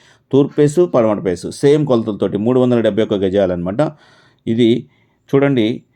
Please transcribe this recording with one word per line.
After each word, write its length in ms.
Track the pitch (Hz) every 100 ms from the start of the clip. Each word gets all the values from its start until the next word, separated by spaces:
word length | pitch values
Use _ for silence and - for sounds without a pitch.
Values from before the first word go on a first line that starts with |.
| _ _ _
తూర్పు 220 | 135 143
ఫేస్, 320 | 147 147 160 175
పడమట 300 | 135 110 98
ఫేస్ 280 | 90 87 82
సేమ్ 340 | - 143 151
కొలతలతోటి 520 | 131 120 110 98 101 101
మూడు 220 | 113 127
వందల 200 | 127 120
డెబ్బై 220 | 110 101
ఒక్క 100 | 107
గజాలు 400 | 104 95 98 92
అనమాట. 380 | 87 90 117 156 151 _ _ _ _ 110
ఇది 400 | 113 117 131 - _ _ _ _
చూడండి, 480 | 139 139 127 110 - -